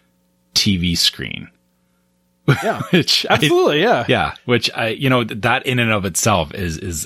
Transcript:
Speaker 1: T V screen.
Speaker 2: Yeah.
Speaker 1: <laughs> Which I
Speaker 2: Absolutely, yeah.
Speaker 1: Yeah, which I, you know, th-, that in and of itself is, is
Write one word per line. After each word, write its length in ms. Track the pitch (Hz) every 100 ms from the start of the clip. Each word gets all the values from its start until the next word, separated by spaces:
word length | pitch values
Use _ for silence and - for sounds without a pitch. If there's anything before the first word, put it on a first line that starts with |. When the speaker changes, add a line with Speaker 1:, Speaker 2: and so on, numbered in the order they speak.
| _ _ _ _ _
Speaker 1:
T 240 | - 110 95
V 180 | 87 85
screen. 540 | - - 58 50 - _ _ _ _ _ _ _ _ _ - 131
Speaker 2:
Yeah. 180 | 214 107 -
Speaker 1:
<laughs> 60 |
Which 340 | 185 135 - -
I 40 | 220
Speaker 2:
Absolutely, 460 | 151 349 370 151
yeah. 240 | 214 160 113
Speaker 1:
Yeah, 260 | 120 76 - -
which 240 | 120 -
I, 160 | - 117
you 200 | 113 135
know, 160 | 127 113
th-, 160 | 117
that 240 | 117 127 -
in 140 | 123
and 120 | 117
of 140 | 107 95
itself 480 | - 117 98 76
is, 240 | - 87 76
is 280 | 95 78